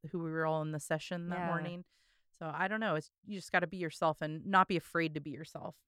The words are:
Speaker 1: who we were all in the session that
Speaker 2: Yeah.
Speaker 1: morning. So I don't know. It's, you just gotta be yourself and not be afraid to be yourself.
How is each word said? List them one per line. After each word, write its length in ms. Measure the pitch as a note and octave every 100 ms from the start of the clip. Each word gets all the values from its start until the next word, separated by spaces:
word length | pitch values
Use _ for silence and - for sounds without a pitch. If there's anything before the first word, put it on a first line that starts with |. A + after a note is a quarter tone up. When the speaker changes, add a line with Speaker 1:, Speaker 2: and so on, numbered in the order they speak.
| D3+
Speaker 1:
who 80 | F3
we 100 | E3
were 160 | D#3+ D#3+
all 160 | D#3+
in 100 | D#3
the 60 | D3+
session 500 | - D#3 - F3+ E3+
that 80 | F3+
Speaker 2:
Yeah. 80 | F3
Speaker 1:
morning. 380 | E3+ E3+ F3 F3 _ _ _ _ _
So 140 | E3
I 140 | D3+ F#3+
don't 140 | G#3+
know. 140 | A3 D#3
It's, 160 | - _ -
you 120 | G3+
just 160 | -
gotta 140 | F3+ F3
be 100 | F#3
yourself 440 | E3 - E3 D3+
and 240 | D3+ D#3 -
not 220 | G3 F#3
be 80 | F3
afraid 380 | - E3+ E3
to 80 | D3+
be 100 | D3
yourself. 440 | C3+ D#3+ D3+ D#3 -